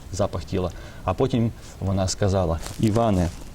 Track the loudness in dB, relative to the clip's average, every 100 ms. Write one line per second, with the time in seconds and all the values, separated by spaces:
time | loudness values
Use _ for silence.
0 | -6 -2 -2 -2 -4 -2 -2 -4 -14 -6
1 | -2 0 2 2 2 -2 -12 -6 -2 0
2 | 0 2 2 4 2 0 -4 0 2 4
3 | 4 4 2 -2 -12